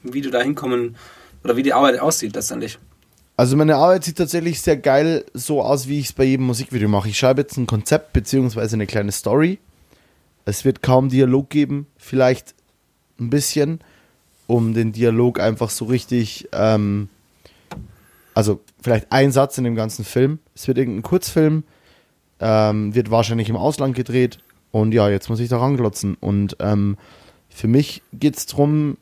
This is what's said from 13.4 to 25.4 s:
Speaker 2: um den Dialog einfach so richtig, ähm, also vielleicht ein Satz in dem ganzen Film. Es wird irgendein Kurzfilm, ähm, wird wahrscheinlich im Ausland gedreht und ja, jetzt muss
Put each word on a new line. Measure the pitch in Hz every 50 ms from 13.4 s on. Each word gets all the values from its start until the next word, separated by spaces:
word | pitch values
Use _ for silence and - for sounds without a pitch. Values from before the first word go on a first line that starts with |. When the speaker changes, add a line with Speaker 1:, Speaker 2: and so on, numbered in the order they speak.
| 135 - - 151 143 147 165 160 _ _ _ _ _ _ _ _ _ _ _ _ _
Speaker 2:
um | - 120 120 113 113 113
den | 117 113 113 104
Dialog | 110 120 117 113 113 120 123 120 -
einfach | 95 113 113 - 120 107
so | - - 113
richtig, | 110 127 120 - - 123 120 113 104 - - - - -
ähm, | - 104 110 110 107 104 101 101 104 104 101 _ _ _ _ _ _ _ _ _ _ _ _ - - - - - _ _ _ _ _ _ _ _
also | 110 107 104 101 - _ _ _ _
vielleicht | - 127 117 107 - _
ein | - 135 135 139 123
Satz | 135 139 143 -
in | - 127
dem | 120 117
ganzen | 113 110 110 110 - 104
Film. | - - 117 131 139 156 156 _ _ _
Es | - - -
wird | 127
irgendein | 120 135 120 104 98 113
Kurzfilm, | - 175 185 - - - 175 156 156 156 156 151 _ _ _ _ _ _ _ _ _ _ _ _ _ _ _
ähm, | - 110 110 110 107 107 107 107 107 104 104
wird | 123 113 107
wahrscheinlich | 113 117 110 104 117 113 110 107
im | 110
Ausland | 98 95 147 147 - 143 135 123
gedreht | 127 123 - 120 127 123 120 - _ _ _ _ _ _ _
und | - 110 107 110 110
ja, | 113 104 104
jetzt | 101 98 - -
muss | 117 110